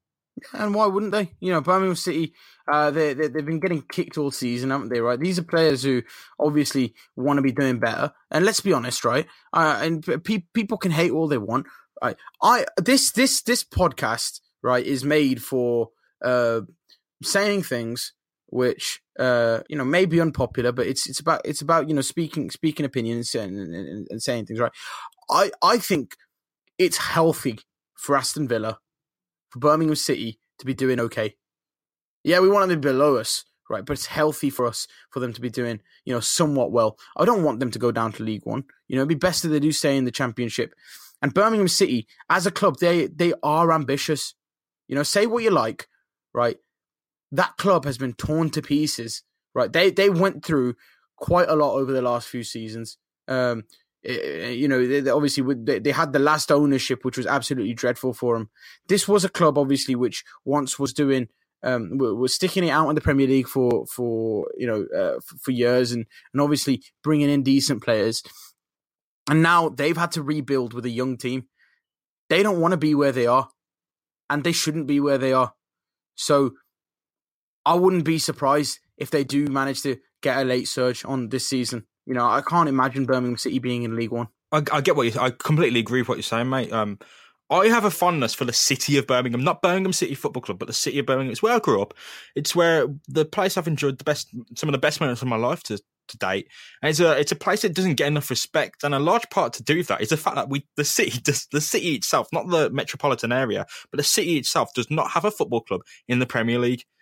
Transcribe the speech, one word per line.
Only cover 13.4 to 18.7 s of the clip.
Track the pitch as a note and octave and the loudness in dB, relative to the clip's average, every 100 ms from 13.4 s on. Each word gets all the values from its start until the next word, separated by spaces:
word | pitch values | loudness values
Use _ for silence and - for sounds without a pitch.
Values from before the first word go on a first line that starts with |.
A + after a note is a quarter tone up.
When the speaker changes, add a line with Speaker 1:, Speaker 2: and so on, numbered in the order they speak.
Speaker 1:
this | - B3 | 0 -2
podcast, | - - F3+ B2+ A#2+ A#2 - - _ _ | -2 2 2 2 -4 -2 -6 -10 _ _
right, | B2 B2+ | 0 0
is | B2 C3+ | 0 -2
made | C3 D3+ C#3+ B2 | 2 2 4 0
for, | - C3 B2 A#2+ A2+ _ _ _ | -2 -2 0 0 -2 _ _ _
uh, | B2 B2+ A#2+ A#2 G2 _ _ _ _ _ | 0 2 2 0 -4 _ _ _ _ _
saying | - G3+ G#3 G3+ | -2 0 2 0
things | - B2 A2+ A#2+ - _ _ _ _ | -2 -4 -6 -8 -10 _ _ _ _
which, | A#2+ B2 | 0 0